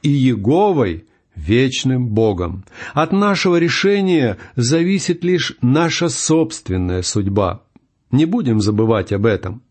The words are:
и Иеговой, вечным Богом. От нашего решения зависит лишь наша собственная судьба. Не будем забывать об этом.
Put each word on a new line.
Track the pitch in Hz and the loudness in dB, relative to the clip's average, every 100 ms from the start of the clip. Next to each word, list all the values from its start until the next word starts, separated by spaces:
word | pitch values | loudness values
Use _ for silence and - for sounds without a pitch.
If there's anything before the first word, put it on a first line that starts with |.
и | 151 | 2
Иеговой, | 143 131 113 101 160 208 165 107 82 - _ _ - | 2 2 2 2 2 2 2 0 -2 -12 _ _ -12
вечным | 76 113 131 131 131 127 123 | 0 2 2 0 -2 0 0
Богом. | 107 110 92 85 92 - - - | 2 2 0 -4 -8 -16 -18 -8
От | - 160 | -2 0
нашего | 196 208 190 190 170 | 0 0 0 2 2
решения | 170 - 196 202 190 170 123 95 - - | 2 0 0 0 2 2 2 -2 -8 -4
зависит | 120 160 175 196 - 170 | 0 2 2 0 -2 -2
лишь | 175 180 - - | 0 -2 -2 -2
наша | 123 143 170 - 170 | 2 2 2 0 -4
собственная | - - 160 160 - - 92 90 92 | -4 0 0 0 -4 -6 -4 -2 -4
судьба. | 87 110 98 101 95 98 _ _ _ _ _ | -2 -2 0 0 -2 -4 _ _ _ _ _
Не | 127 | 0
будем | 160 233 147 107 | 0 0 0 0
забывать | 104 104 110 110 92 | 0 0 2 0 0
об | 101 110 | 0 0
этом. | 101 95 107 _ | 0 -4 -12 _